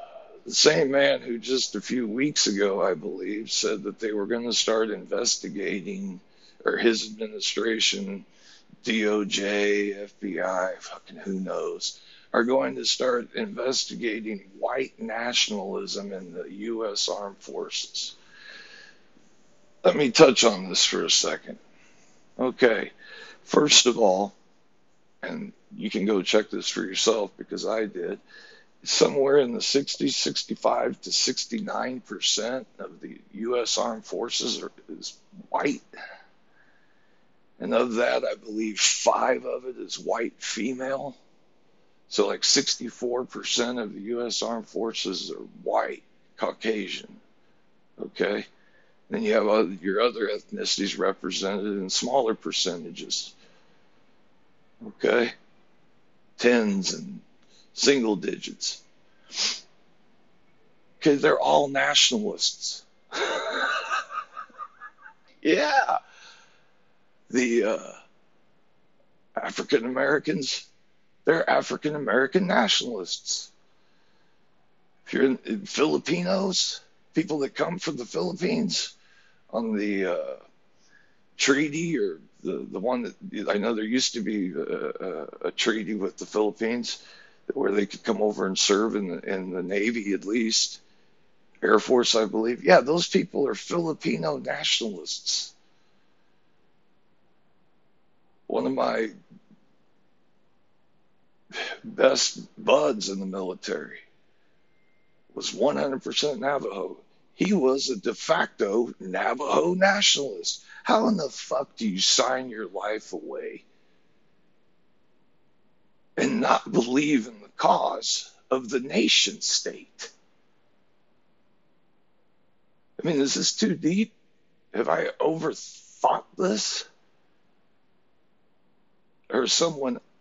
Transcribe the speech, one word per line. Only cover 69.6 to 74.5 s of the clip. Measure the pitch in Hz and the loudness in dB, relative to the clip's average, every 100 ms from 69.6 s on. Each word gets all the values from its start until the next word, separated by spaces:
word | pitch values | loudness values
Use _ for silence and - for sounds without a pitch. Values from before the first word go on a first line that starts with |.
| - 139 117 | 0 0 2
Americans, | 127 139 147 - 160 131 - - _ _ _ _ _ | 0 2 2 0 -2 -2 -6 -8 _ _ _ _ _
they're | - 160 - | 2 4 4
African | 135 - - 151 | 2 2 -2 -4
American | 151 120 113 135 185 180 | -2 2 4 4 2 2
nationalists. | - 104 - 123 107 87 - - - - _ _ - _ _ _ _ _ _ _ | 4 4 2 0 -6 -6 -8 -6 -6 -8 _ _ -20 _ _ _ _ _ _ _